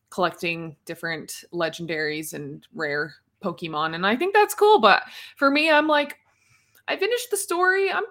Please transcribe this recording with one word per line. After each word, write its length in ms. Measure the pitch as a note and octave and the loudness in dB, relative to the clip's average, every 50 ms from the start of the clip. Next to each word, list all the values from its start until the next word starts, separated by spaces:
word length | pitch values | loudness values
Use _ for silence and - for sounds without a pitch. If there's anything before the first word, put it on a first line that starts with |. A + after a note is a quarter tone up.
| _ _ | _ _
collecting 640 | - - F3+ E3+ F3 - - E3+ E3+ E3 E3 E3 D3 _ _ | -4 0 0 0 -2 -2 -6 -6 -6 -6 -8 -12 -14 _ _
different 600 | - E3 - - E3 E3 D#3 - - - - - _ - | -16 -14 -10 -8 -8 -8 -8 -10 -12 -16 -16 -16 _ -6
legendaries 800 | E3+ E3+ D#3+ D#3 - E3+ D#3 E3 D3+ D#3 D3+ D3+ D#3 D#3+ D#3 - | -4 -4 -4 -4 -8 -8 -6 -4 -4 -4 -4 -4 -6 -8 -10 -10
and 320 | D3 D3 C#3 D3+ D#3 _ _ - | -12 -12 -12 -14 -16 _ _ -10
rare 400 | D#3+ D#3+ D3 C#3+ D3 D3+ D#3 - _ _ _ _ _ - | -8 -6 -4 -2 -4 -4 -6 -10 _ _ _ _ _ -8
Pokemon. 520 | F#3+ E3 - F3+ D#3+ D#3+ D3+ D#3 D#3+ D#3+ | -8 -8 -8 -10 -8 -4 -4 -4 -4 -4
And 120 | E3+ F#3 | -2 0
I 100 | G3 A3+ | 0 0
think 180 | B3+ F4 F#4+ G4 | 0 -2 0 4
that's 200 | G#4+ G#4 G4+ - | 4 4 4 2
cool. 240 | - G4+ G#4 G#4+ - | 2 4 6 6 8
But 220 | - D4+ C#4 - - - - - - - - | 8 6 6 6 2 -4 -16 -20 -20 -16 -6
for 140 | - D4 C#4 | 0 2 2
me, 200 | C#4 D4 D#4 D#4+ | 2 4 4 4
I'm 160 | D4+ D4 D4+ D#4 | 4 4 4 4
like, 280 | D4+ D4 D4 C#4+ - _ _ _ _ _ _ _ _ _ _ _ _ _ - - | 2 0 0 -2 -6 _ _ _ _ _ _ _ _ _ _ _ _ _ -8 -8
"I 80 | D4+ | -4
finished 340 | D4 F#4+ G#4+ B4 A#4+ A#4+ - | -2 -2 -2 -2 -2 -4 -4
the 60 | G4+ | -4
story. 540 | G4 - - F#4 F4 F4+ F#4 F#4 G4 G4 F#4+ | -4 -4 -4 -2 0 2 2 2 2 0 0
I'm, 140 | - - G4+ A4+ | -2 -4 -6 -6